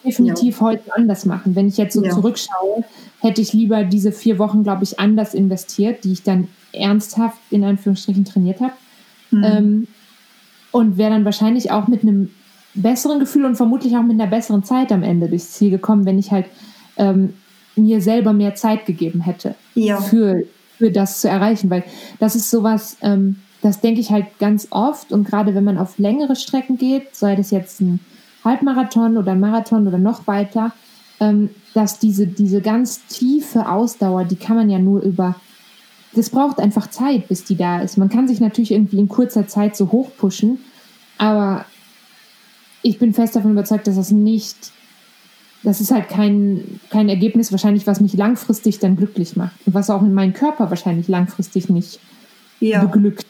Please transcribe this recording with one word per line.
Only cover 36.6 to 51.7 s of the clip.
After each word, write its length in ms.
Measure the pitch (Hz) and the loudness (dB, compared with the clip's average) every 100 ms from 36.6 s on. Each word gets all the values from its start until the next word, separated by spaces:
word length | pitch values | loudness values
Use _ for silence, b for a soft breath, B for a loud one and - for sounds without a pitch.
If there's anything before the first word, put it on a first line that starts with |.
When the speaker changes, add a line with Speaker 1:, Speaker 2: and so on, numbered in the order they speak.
| 208 208 - | 0 0 -4
Speaker 1:
Zeit, 380 | - 269 240 - | -4 -2 -2 -2
bis 160 | 180 | -6
die 120 | - 180 | -4 -2
da 240 | 175 175 | -2 -2
ist. 160 | 185 196 | -2 0
Man 120 | 196 | 2
kann 180 | 226 262 | 2 0
sich 120 | 214 | 2
natürlich 320 | 214 233 220 | 0 0 0
irgendwie 260 | 214 202 196 | 2 2 2
in 80 | 202 | 0
kurzer 380 | 254 247 214 - | 0 0 0 -2
Zeit 280 | 208 208 - | -2 -2 0
so 160 | 185 | 0
hochpushen, 680 | 240 262 - 190 - 214 254 B B B B _ - | 0 -2 -4 -4 0 -2 -2 B B B B _ -4
aber 460 | 214 208 202 185 - - _ _ _ _ _ _ _ _ _ _ | 0 0 0 -4 -8 -20 _ _ _ _ _ _ _ _ _ _
ich 160 | 240 - | -2 0
bin 140 | 240 | 0
fest 220 | 220 226 226 | 2 0 0
davon 160 | 214 | 2
überzeugt, 360 | 202 202 214 208 | 2 0 -2 0
dass 80 | 190 | 0
das 160 | 180 | 2
nicht, 600 | 208 214 220 - - - _ _ _ _ _ _ _ _ _ | 2 2 0 -4 -16 -20 _ _ _ _ _ _ _ _ _
das 180 | 220 190 | -2 -2
ist 100 | 202 | 0
halt 160 | 240 175 | 0 0
kein, 720 | 190 208 202 202 185 - - - | 0 2 2 0 -2 -6 -18 -4
kein 200 | 214 208 | 0 2
Ergebnis 420 | 190 214 226 226 | 2 2 2 0
wahrscheinlich, 360 | 196 208 208 202 | 0 0 0 0
was 120 | 196 | 2
mich 140 | 202 | 2
langfristig 640 | 196 208 247 - 208 214 202 | 2 0 -2 -2 0 0 0
dann 160 | 190 180 | 0 0
glücklich 400 | 208 - 170 180 | 0 -4 -4 -4
macht 200 | 180 - - | -6 -6 -2
und 80 | |
was 160 | 190 202 | -2 0
auch 140 | 196 | 0
in 100 | 202 | 2
meinen 200 | 190 190 | 2 0
Körper 360 | 190 294 302 175 | 0 -2 -2 -4
wahrscheinlich 380 | 170 185 170 170 | -2 -2 -2 -2
langfristig 600 | 180 180 - - 185 | 0 -2 -4 -6 -4
nicht 300 | 180 | 0